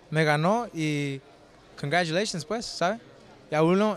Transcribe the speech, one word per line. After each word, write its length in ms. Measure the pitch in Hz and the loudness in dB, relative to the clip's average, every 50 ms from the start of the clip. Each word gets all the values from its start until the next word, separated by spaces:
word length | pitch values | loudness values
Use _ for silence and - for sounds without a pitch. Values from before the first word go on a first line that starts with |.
| - - | -8 -4
me 140 | 151 156 160 | 0 0 2
ganó 420 | 151 147 147 156 180 214 240 240 208 - | 2 2 2 2 2 2 0 -2 -6 -6
y 460 | 165 156 156 151 143 143 139 139 135 - - - - - - - - - - - - | -4 -2 -2 -2 -2 -2 -4 -6 -8 -12 -18 -20 -20 -20 -20 -20 -20 -20 -20 -14 -8
congratulations, 640 | - 143 156 175 180 160 156 180 214 214 - 170 135 | -4 0 0 0 0 2 0 -2 -2 -2 -4 -8 -6
pues, 220 | - 107 120 - | -6 -6 -8 -8
¿sabe? 320 | - - - 165 180 220 233 - - - - - - - - - - | -8 -4 -2 -2 -2 -2 -4 -10 -20 -20 -20 -20 -20 -20 -20 -10 -4
Y 20 | 151 | 0
aún 240 | 151 160 165 180 196 | 2 4 4 4 4
no, 180 | 214 214 196 | 2 2 0